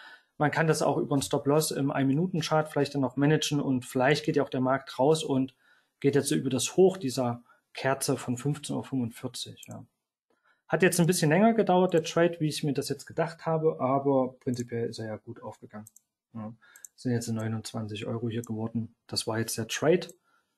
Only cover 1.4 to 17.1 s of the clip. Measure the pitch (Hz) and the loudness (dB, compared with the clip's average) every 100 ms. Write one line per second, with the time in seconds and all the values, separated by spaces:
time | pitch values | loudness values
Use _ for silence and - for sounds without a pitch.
1.4 | 139 147 156 - 139 143 135 139 185 175 | 2 2 2 0 -2 0 2 2 0 -2
2.4 | - 156 156 143 139 143 127 - 143 151 | 0 0 0 0 -2 0 -2 2 2 2
3.4 | - 147 143 127 - 131 127 151 156 143 | 2 -2 0 -2 -2 2 2 2 0 0
4.4 | 135 131 127 135 - - 135 160 139 135 | 0 0 0 0 -2 0 2 2 0 -2
5.4 | 131 - _ _ _ _ 139 139 - 156 | -2 -6 _ _ _ _ 2 2 2 0
6.4 | 135 127 - - 185 185 135 127 120 120 | 0 -2 0 4 4 4 -4 -2 -2 -4
7.4 | - _ _ - 131 135 - 127 - 120 | -10 _ _ -4 -2 0 0 -2 -2 -4
8.4 | 143 147 - 135 - 135 117 - 127 120 | -2 -4 -6 -8 -4 -4 -4 -6 -12 -10
9.4 | 110 - - 92 80 _ _ _ _ _ | -14 -14 -16 -16 -18 _ _ _ _ _
10.4 | _ _ - 160 185 180 165 180 156 165 | _ _ -6 2 4 4 2 4 4 6
11.4 | 226 226 190 180 185 170 160 165 170 170 | 6 4 4 4 4 2 0 2 2 2
12.4 | 156 143 151 135 - 135 - - 160 - | -4 -2 -2 -2 -4 -8 -8 -4 -4 -4
13.4 | - 160 156 - 127 135 139 135 127 - | -4 0 0 0 0 0 2 2 0 -4
14.4 | - 120 120 117 117 117 110 107 - 117 | -4 -4 -4 -4 -6 -6 -8 -10 -12 -16
15.4 | 107 - 123 107 110 - _ _ _ 113 | -16 -16 -18 -18 -18 -20 _ _ _ -14
16.4 | 107 113 _ - - - 127 | -12 -14 _ -20 -20 -8 -4